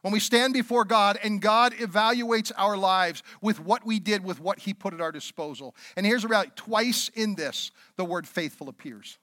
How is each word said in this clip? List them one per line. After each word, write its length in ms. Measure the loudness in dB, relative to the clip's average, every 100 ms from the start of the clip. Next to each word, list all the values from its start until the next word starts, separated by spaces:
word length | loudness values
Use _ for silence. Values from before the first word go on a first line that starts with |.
When 120 | -2
we 60 | -2
stand 340 | 2 2 4
before 320 | 0 0 0 4
God 320 | 4 4 2
and 240 | -2 0
God 320 | 4 4 4
evaluates 760 | 2 -2 2 2 0 0 0 -2 0
our 220 | 0 2
lives 440 | 2 2 0 -2 -16 -4
with 180 | -2 -2
what 240 | 0 -2
we 160 | 0 -4
did 240 | 0 -2
with 160 | -2 -6
what 200 | -4 -4
he 140 | -6
put 200 | -6 -8
at 80 | -4
our 100 | -6
disposal. 640 | -6 -14 -10 -10 -10 -16 _ -12 0
And 100 | 2
here's 160 | 2
the 80 | 2
reality. 220 | 2 2 -8
Twice 540 | 0 0 2 0 -4
in 260 | -4 -4 -2
this, 360 | -6 -6 -10 _ -16 -8
the 100 | -4
word 220 | -4 -4
faithful 420 | -6 -6 -8 -16
appears. 480 | -14 -16 -16 -18 -20